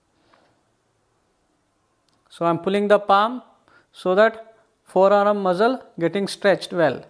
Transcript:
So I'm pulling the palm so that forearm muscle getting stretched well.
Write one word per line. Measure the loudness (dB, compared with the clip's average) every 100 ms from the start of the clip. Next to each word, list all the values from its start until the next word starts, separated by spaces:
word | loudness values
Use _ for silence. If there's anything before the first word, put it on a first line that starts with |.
| _ _ _ _ _ _ _ _ _ _ _ _ _ _ _ _ _ _ _ _ _ _ _
So | -6 -4
I'm | -2
pulling | -2 -4 2
the | 0
palm | 4 2 2 -4 -14 _ _ _ _
so | -8 -2 2
that | 2 0 -14 _ _ _
forearm | _ 0 4 4 2 0
muscle | -2 0 0 -2 -8 -6
getting | -4 -4 -6
stretched | -2 0 -2 -4
well. | -2 -2 -2